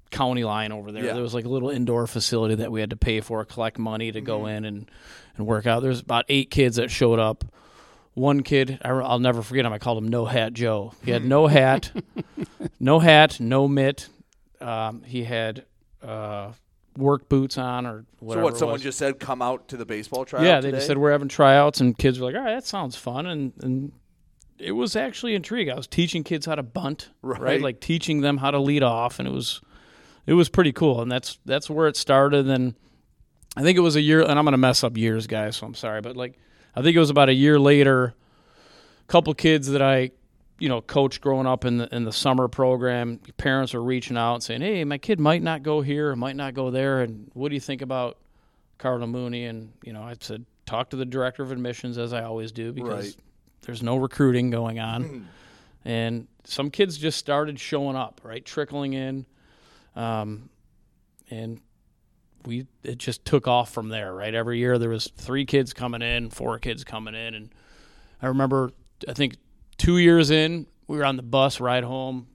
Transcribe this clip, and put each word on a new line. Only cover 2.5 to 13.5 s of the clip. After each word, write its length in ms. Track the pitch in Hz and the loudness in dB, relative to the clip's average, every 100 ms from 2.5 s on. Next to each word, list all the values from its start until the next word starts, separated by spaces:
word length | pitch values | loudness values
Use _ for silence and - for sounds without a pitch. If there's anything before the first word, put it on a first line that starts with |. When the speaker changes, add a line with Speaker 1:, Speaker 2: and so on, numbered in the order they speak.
| 110 | 0
Speaker 1:
that 160 | 110 | -2
we 80 | 110 | -4
had 120 | 104 | -6
to 40 | 107 | -2
pay 240 | - 110 | 0 0
for, 240 | - 110 | -4 -8
collect 340 | 107 - 113 - | -8 -6 -6 -4
money 340 | 110 110 113 | -6 -4 -6
to 100 | 107 | -6
go 180 | 117 107 | -6 -6
Speaker 2:
Mm-hmm. 80 | 107 | -4
Speaker 1:
in 160 | 107 107 | -6 -8
and, 260 | 101 107 - - - - - | -10 -14 -20 -20 -20 -16 -8
and 100 | 107 | -2
work 180 | 107 113 | 0 2
out. 140 | 117 | 2
There's 180 | 131 123 | 0 -2
about 260 | - 117 - | -2 -2 2
eight 200 | 143 131 | 0 2
kids 280 | 147 127 117 | 2 2 2
that 120 | 117 | -2
showed 300 | - 120 113 | 2 4 4
up. 240 | 110 110 - - _ - - _ _ | 2 -2 -8 -12 _ -20 -20 _ _
One 280 | - 135 143 | -2 2 2
kid, 360 | 131 139 131 131 123 | 2 2 2 -2 -4
I, 40 | |
I'll 300 | 131 127 120 | -2 0 2
never 220 | 127 117 | 2 0
forget 240 | 107 127 117 | -2 -2 -2
him. 80 | |
I 60 | 107 | -2
called 180 | 123 110 | -2 -2
him 100 | 110 | 0
No 180 | 120 113 | -2 0
Hat 280 | 127 113 | 0 -2
Joe. 400 | 117 117 107 110 - | -2 -2 -2 -4 -8
He 80 | 123 | -2
had 120 | 120 | -2
Speaker 2:
Hmm. 40 | 127 | 2
Speaker 1:
no 200 | 143 156 | 4 6
hat, 440 | 147 131 135 - 220 - - - - | 6 4 2 -2 -10 -10 -10 -12 -12
Speaker 2:
<laughs> 400 | - - 196 - | -12 -10 -12 -2
Speaker 1:
no 200 | 127 160 | 4 6
hat, 400 | 165 151 156 - | 8 8 8 4
no 260 | 117 | 0